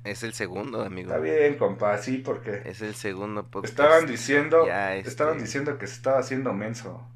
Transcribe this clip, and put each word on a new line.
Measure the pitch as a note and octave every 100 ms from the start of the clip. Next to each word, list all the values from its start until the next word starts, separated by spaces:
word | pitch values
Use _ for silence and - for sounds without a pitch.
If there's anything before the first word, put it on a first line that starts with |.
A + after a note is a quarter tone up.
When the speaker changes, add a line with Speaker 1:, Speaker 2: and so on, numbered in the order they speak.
Speaker 1:
Es | G#2 G2
el | A#2
segundo, | A2+ G2+ F#2 G#2+ A2+
amigo. | G#2 F#2 F2+
Speaker 2:
Está | A#2
bien, | D#3 D#3 D3 C#3+
compa, | G#2 G2 G#2 G#2
sí, | - C3
porque | C3 G#2+ A2+ G2+ -
Speaker 1:
Es | G2
el | G#2+ G#2
segundo | G#2+ F#2 G#2 G#2 G2+
podcast. | G2 G#2+ A#2
Speaker 2:
estaban | D3 D#3+ D#3
diciendo, | A2+ A#2+ C#3+ D3+ E3 D#3+
Speaker 1:
Ya, | F2+ G2 F#2+
este | G2
Speaker 2:
estaban | - D3+ D#3
diciendo | A2 C#3 D3 B2+
que | G2
se | -
estaba | B2+ C3+
haciendo | B2 C3 C3
menso. | G2 G#2+ A#2 G2 F2+ -